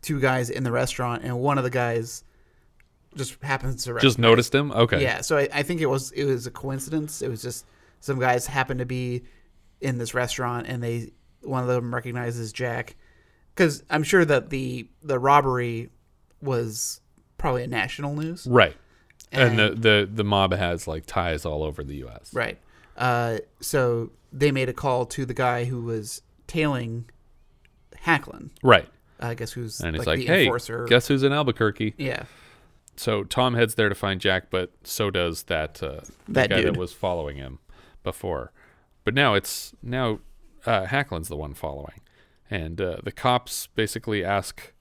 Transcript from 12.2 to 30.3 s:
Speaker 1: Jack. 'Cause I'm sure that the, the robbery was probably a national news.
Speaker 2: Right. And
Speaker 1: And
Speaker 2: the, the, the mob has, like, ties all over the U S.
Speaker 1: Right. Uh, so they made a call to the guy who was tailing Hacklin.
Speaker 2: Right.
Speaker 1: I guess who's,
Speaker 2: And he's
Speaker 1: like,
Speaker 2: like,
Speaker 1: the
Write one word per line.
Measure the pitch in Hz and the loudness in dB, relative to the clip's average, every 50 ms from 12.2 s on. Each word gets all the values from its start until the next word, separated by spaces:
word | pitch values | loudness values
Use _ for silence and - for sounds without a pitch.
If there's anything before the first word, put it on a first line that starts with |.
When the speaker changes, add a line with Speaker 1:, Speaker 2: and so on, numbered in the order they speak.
| 120 117 117 120 113 107 | -4 -4 -4 -6 -8 -8
Speaker 1:
Jack. | - - 127 120 117 123 120 - - - - _ _ _ _ _ _ _ _ _ _ | -6 -4 -4 -4 -4 -4 -6 -8 -12 -20 -20 _ _ _ _ _ _ _ _ _ _
'Cause | - 185 160 143 - - _ | 2 2 2 2 -2 -6 _
I'm | - 156 156 | 0 0 2
sure | - - 185 165 | 4 4 4 6
that | 147 147 127 - - | 6 4 2 2 -2
the, | - 131 131 127 123 123 110 - _ _ | -8 -6 -6 -6 -8 -8 -10 -14 _ _
the | - 151 135 127 | -4 -2 -2 2
robbery | 123 139 143 143 139 135 127 123 120 120 117 113 117 - _ _ _ _ _ _ _ _ _ _ | 4 6 6 6 6 4 0 0 -2 -2 -4 -6 -8 -12 _ _ _ _ _ _ _ _ _ _
was | - 139 131 117 113 113 107 110 - - - - _ _ _ _ _ _ _ _ | -6 -2 -2 -2 -2 -4 -6 -6 -6 -6 -8 -12 _ _ _ _ _ _ _ _
probably | - 156 127 123 120 | -2 -2 -2 -2 -4
a | - | -4
national | 135 113 110 - - - 143 143 143 | -4 -4 -4 -4 -4 -6 -6 -6 -4
news. | 151 156 160 170 175 - 131 | -4 -6 -6 -8 -8 -4 4
Speaker 2:
Right. | 120 123 101 82 - - _ _ _ _ _ _ _ _ - _ | 6 8 8 6 4 -10 _ _ _ _ _ _ _ _ -20 _
And | - 131 131 120 113 110 | 2 4 4 6 6 6
Speaker 1:
And | 107 104 - | 4 4 4
Speaker 2:
the, | 110 | 4
the, | 113 110 107 104 104 95 | 6 6 6 6 4 2
the | 104 110 104 | 0 -2 0
mob | 104 104 98 98 92 | 4 4 4 4 4
has, | 90 92 95 87 87 82 - | 4 0 0 0 0 -2 -4
like, | - 78 80 78 | -8 -8 -8 -10
ties | - - 95 87 87 80 76 - | -4 -2 -2 0 0 -2 -2 -4
all | 82 76 76 78 | -4 -4 -2 -4
over | 78 76 - 73 | -4 -6 -8 -10
the | 69 73 | -10 -10
U | 71 64 60 | -12 -12 -14
S. | 57 - _ - | -16 -20 _ -8
Speaker 1:
Right. | - - 117 110 98 - _ _ _ - - _ - | -6 -4 -4 -4 -6 -10 _ _ _ -20 -20 _ -8
Uh, | - 123 127 120 120 117 117 113 107 - _ _ _ | -4 0 0 0 0 0 0 -2 -4 -6 _ _ _
so | - - - 143 127 123 120 117 117 - - _ _ _ | -10 -2 0 2 2 2 2 0 -4 -6 -12 _ _ _
they | - 135 143 147 | -4 2 2 2
made | 139 135 131 127 | 2 2 -2 -2
a | |
call | 123 - - 143 127 123 123 | -4 -2 -2 0 0 0 0
to | 117 - - 104 | -2 -4 -6 -6
the | 113 123 | -6 -2
guy | - 131 123 120 123 120 | 0 0 0 2 0 -2
who | 123 127 123 | -4 -4 -6
was | 117 117 113 110 104 101 - - _ _ _ _ _ | -6 -6 -6 -6 -6 -8 -12 -14 _ _ _ _ _
tailing | - - 165 156 151 139 123 120 113 113 117 117 - - _ _ _ _ _ _ _ _ _ _ _ _ _ _ _ - - - | -6 -2 0 0 2 0 -2 -4 -6 -8 -8 -10 -12 -18 _ _ _ _ _ _ _ _ _ _ _ _ _ _ _ -20 -8 0
Hacklin. | 170 165 143 - - - - - - - - | 0 0 0 0 -6 -16 -16 -16 -18 -16 0
Speaker 2:
Right. | - 127 113 90 73 - _ _ _ _ _ _ | 6 8 8 8 6 0 _ _ _ _ _ _
Speaker 1:
I | - 120 117 | -10 -8 -8
guess | 123 120 - | -8 -10 -10
who's, | - 123 120 110 - - | -10 -10 -12 -10 -10 -6
Speaker 2:
And | - 85 78 | -4 -2 -2
he's | 78 73 | -2 0
Speaker 1:
like, | - 78 - | 0 0 0
Speaker 2:
like, | 127 | 2
Speaker 1:
the | 117 | 2